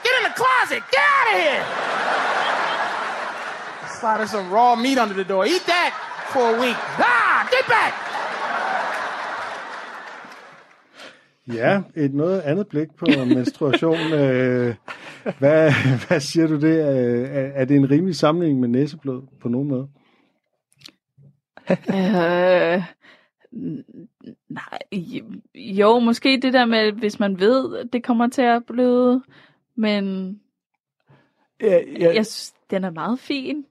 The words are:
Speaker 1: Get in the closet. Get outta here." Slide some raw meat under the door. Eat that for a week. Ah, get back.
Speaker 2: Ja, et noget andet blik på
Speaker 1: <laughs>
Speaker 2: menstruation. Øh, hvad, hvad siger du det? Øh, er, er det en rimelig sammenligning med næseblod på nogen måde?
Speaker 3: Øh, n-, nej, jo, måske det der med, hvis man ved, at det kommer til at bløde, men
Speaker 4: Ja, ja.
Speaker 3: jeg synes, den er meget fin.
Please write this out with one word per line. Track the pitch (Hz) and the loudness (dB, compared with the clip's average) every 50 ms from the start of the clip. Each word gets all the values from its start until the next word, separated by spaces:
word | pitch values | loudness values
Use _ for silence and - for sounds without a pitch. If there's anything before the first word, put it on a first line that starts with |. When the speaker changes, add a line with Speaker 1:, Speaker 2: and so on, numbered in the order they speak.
| - | 0
Speaker 1:
Get | 466 523 508 | 2 0 2
in | 427 359 | 0 -2
the | - - | -2 0
closet. | 466 508 523 480 427 - 277 233 - - - | 0 2 2 2 0 0 -4 -8 -4 -2 0
Get | 539 571 571 554 | 2 4 4 4
outta | 539 508 466 403 370 339 | 2 2 2 2 2 2
here." | 302 254 202 - - - - - - - - - - - - - - - - - - - - - - - - - - - - - - - - - - - - - - - - - - - - - - - - | 2 0 0 -4 -4 -6 -6 -4 -4 -4 -4 -2 -2 -2 -2 -2 -2 -2 -2 -2 -2 -2 -2 -2 -4 -4 -4 -4 -6 -6 -6 -6 -8 -8 -8 -10 -10 -10 -10 -10 -12 -12 -12 -14 -14 -14 -14 -14 -14 -12 -6
Slide | - 220 220 208 220 | -2 -2 0 0 -2
some | 208 202 208 190 180 185 | -4 -4 -6 -6 0 2
raw | 220 240 247 247 | 4 4 4 4
meat | 226 233 269 277 254 233 | 2 2 0 2 2 0
under | 208 196 190 | 0 -2 -6
the | 190 175 196 | -4 -2 0
door. | 190 190 | 0 2
Eat | 240 339 370 - - 339 | 2 0 0 0 0 0
that | 359 339 277 - - - - - - - - - | 2 2 0 -2 -6 -10 -12 -12 -12 -12 -4 -2
for | 269 240 233 226 | 0 2 2 2
a | 226 254 | 2 0
week. | 247 220 - - - - 156 | -2 -2 -4 -6 -8 -2 0
Ah, | - 466 480 466 427 381 320 240 208 - 494 | 2 2 4 2 2 2 2 2 0 2 0
get | 508 523 | 0 2
back. | - 480 427 370 262 - - - - - - - - - - - 294 - - - - - - - - - - - - - - - - - - - - - - - - - - - - - - - - - - - - - - - - - - - _ _ _ _ _ _ - - - - _ _ _ _ _ _ 123 117 | 2 2 2 2 0 -2 -6 -10 -8 -8 -8 -6 -6 -6 -6 -6 -6 -4 -4 -4 -4 -4 -4 -4 -4 -6 -6 -6 -8 -8 -8 -8 -8 -8 -8 -10 -10 -12 -12 -14 -14 -14 -14 -16 -16 -16 -18 -18 -18 -18 -18 -20 -20 -20 -20 -20 -20 -20 -20 -20 _ _ _ _ _ _ -20 -20 -20 -20 _ _ _ _ _ _ -8 -4
Speaker 2:
Ja, | 113 117 151 190 196 185 - - | 2 2 2 2 2 -2 -6 -4
et | 165 147 139 139 | -2 -2 0 0
noget | 143 151 175 190 190 | 0 0 0 0 -2
andet | 160 143 151 190 208 | -2 -2 -2 -2 -2
blik | - - 147 156 151 _ _ | -4 -4 -4 -4 -4 _ _
på | 170 - - 139 | 0 2 2 2
Speaker 1:
<laughs> | 127 123 127 | 2 0 0
Speaker 2:
menstruation. | 127 123 185 - - 160 143 123 - - 165 160 165 160 160 160 | 2 0 -4 -4 -2 0 0 0 2 2 2 0 0 0 0 2
Øh, | 147 139 135 131 127 127 123 127 123 123 120 113 - _ - - - - - - - - 233 - - | 2 2 2 2 2 2 2 2 0 0 -2 -4 -6 _ -18 -18 -16 -16 -20 -20 -10 -8 -10 -4 2
hvad, | 135 139 156 156 160 156 131 107 104 131 131 120 - | 4 4 6 6 6 6 4 4 2 2 0 0 0
hvad | - 180 160 | 0 0 0
siger | 143 - - 165 165 | 0 0 0 2 2
du | 156 156 147 | 2 2 2
det? | 147 160 160 | 2 2 2
Øh, | 160 151 143 135 131 123 120 120 120 123 135 | 4 2 2 2 2 2 2 0 0 -2 -2
er, | 143 139 135 135 139 | -4 -4 -4 -4 -2
er | 139 131 | -2 0
det | 127 143 | 4 4
en | 143 135 131 | 4 6 6
rimelig | 143 151 180 190 170 | 4 2 2 0 -2
sammenligning | - - 151 160 175 175 160 143 127 | 2 2 2 2 2 2 0 2 2
med | 127 120 | 0 2
næseblod | 117 127 147 147 143 160 _ 139 127 123 135 - _ _ | 2 0 0 0 -4 -8 _ -8 -8 -8 -12 -16 _ _
på | - 120 | -6 -4
nogen | 120 127 143 | -2 -2 -2
måde? | 147 135 123 135 139 139 _ _ _ _ _ _ _ _ _ _ _ _ _ _ _ _ _ _ - _ _ _ _ _ _ - - _ _ _ _ _ - _ - | -2 -4 -4 -6 -8 _ _ _ _ _ _ _ _ _ _ _ _ _ _ _ _ _ _ _ -20 _ _ _ _ _ _ -20 -20 _ _ _ _ _ -20 _ -4
Speaker 3:
Øh, | 190 - - - 196 190 185 185 220 180 170 170 175 175 180 185 185 175 165 165 170 185 175 - - _ _ - - _ _ _ _ _ _ _ - | -4 -4 -2 -4 -2 0 0 0 2 2 2 2 2 2 2 4 4 4 2 2 0 -2 -2 -6 -12 _ _ -20 -20 _ _ _ _ _ _ _ -14
n-, | 233 - 170 160 - - _ - - - - _ _ - - - _ _ _ | -10 -10 -8 -10 -10 -12 _ -20 -20 -20 -20 _ _ -20 -20 -20 _ _ _
nej, | - 151 - - - - - _ - 208 165 - - - - - - - _ _ _ | -14 -14 -14 -14 -14 -16 -14 _ -10 -10 -10 -8 -12 -14 -12 -14 -18 -18 _ _ _
jo, | - - 233 190 196 202 208 226 247 | -18 -12 -6 0 2 4 4 6 4
måske | 233 226 233 - - 269 269 254 | 4 2 0 2 2 2 2 2
det | 269 262 247 | 2 2 4
der | 262 247 | 4 4
med, | 233 233 226 214 214 | 4 2 2 2 0
hvis | 208 214 240 208 208 - | 0 -2 -4 -4 -2 0
man | 208 202 190 175 | -2 -2 0 2
ved, | 185 214 254 262 262 233 - | 4 4 4 4 0 -2 -6
at | - - 240 - | -8 -8 -4 -4
det | 247 240 | -4 0
kommer | - 247 226 240 | 0 0 2 2
til | 233 247 - | 0 2 2
at | 254 240 233 240 240 | 2 2 2 2 0
bløde, | _ 226 240 254 247 247 247 254 247 247 262 254 _ - - - _ _ _ _ _ _ | _ -2 2 2 4 4 4 4 4 2 2 -2 _ -20 -20 -20 _ _ _ _ _ _
men | - 214 214 208 202 196 196 190 190 190 185 196 208 _ _ _ _ _ _ _ _ _ _ _ _ _ _ - _ _ _ _ _ _ _ _ _ | -2 0 0 0 0 -2 -2 -4 -6 -6 -8 -10 -12 _ _ _ _ _ _ _ _ _ _ _ _ _ _ -20 _ _ _ _ _ _ _ _ _
Speaker 4:
Ja, | - 214 185 170 - - 143 - | 2 4 4 4 2 0 -4 2
ja. | 175 165 170 | 4 4 4
Speaker 3:
jeg | 220 220 | 4 0
synes, | 214 - - - - _ _ _ _ | -2 -6 -12 -14 -14 _ _ _ _
den | - 190 185 | -4 -2 -2
er | 190 | -4
meget | 165 160 156 185 233 254 | -6 -6 -4 -4 -4 -4
fin. | - - 285 277 262 254 269 302 277 _ | -4 -6 -6 -4 -4 -6 -6 -6 -8 _